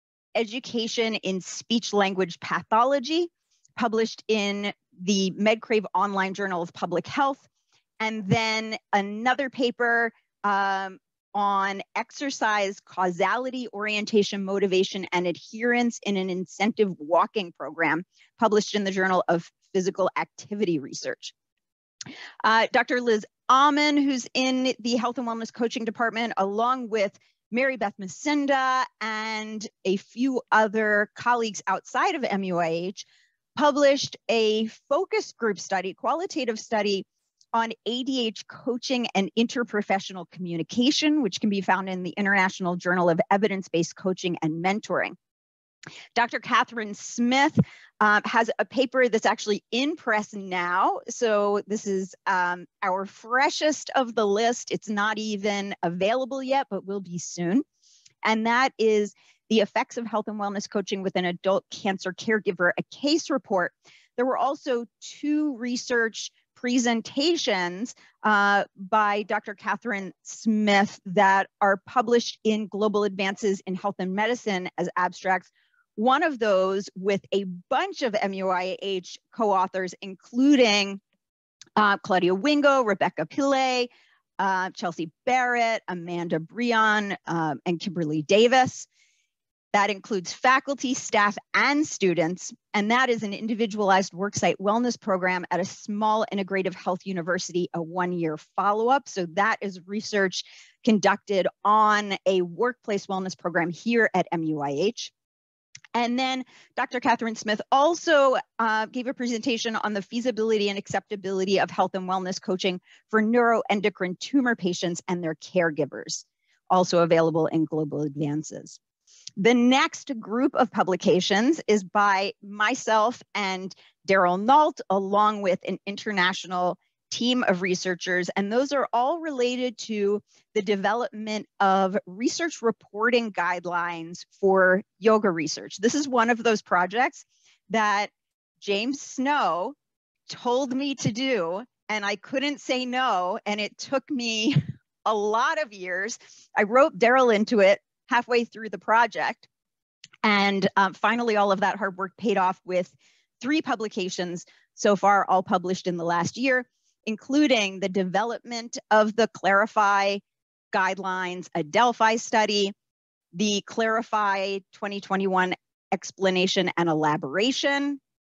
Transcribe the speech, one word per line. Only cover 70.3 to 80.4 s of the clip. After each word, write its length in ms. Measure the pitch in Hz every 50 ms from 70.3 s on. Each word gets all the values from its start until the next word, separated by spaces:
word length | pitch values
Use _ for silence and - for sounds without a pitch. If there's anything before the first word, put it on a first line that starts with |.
| - - - 226 214 214 214 208 202 196 202 202 - - _
that 420 | 196 175 208 196 196 196 196 190 - _ _
are 200 | 202 196 196 196 -
published 520 | - - 247 233 220 240 240 - - - - -
in 240 | 220 214 214 214
Global 380 | 180 - 196 214 214 202 208 208
Advances 560 | 208 190 190 196 190 196 - 226 202 196 190 -
in 100 | - 185
Health 200 | 180 - 202 -
and 160 | - 185 185 185
Medicine 560 | 208 214 226 247 240 - 220 196 180 180 - -
as 120 | - 175 180 -
abstracts. 520 | 180 180 180 180 - - 185 185 185 - _ _ _ _ _ _ _ _ _ _
One 260 | 214 214 247 262 294
of 160 | 359 320 277
those 520 | 220 226 214 196 185 185 190 190 196 190 - -
with 280 | 190 185 202 196 190 - _ -
a 120 | 196 196 185 180 180 - _
bunch 320 | 269 285 359 403 359 -
of 120 | 285 240 196
M 200 | - - 196 196
U 160 | 190 190 185
I 260 | 185 180 185 185 185 -
H 360 | - 196 196 185 175 - - - _ _ -
co-authors, 640 | - 226 208 196 185 185 185 - 190 185 180 - -
including, 960 | - 196 190 - - - - 240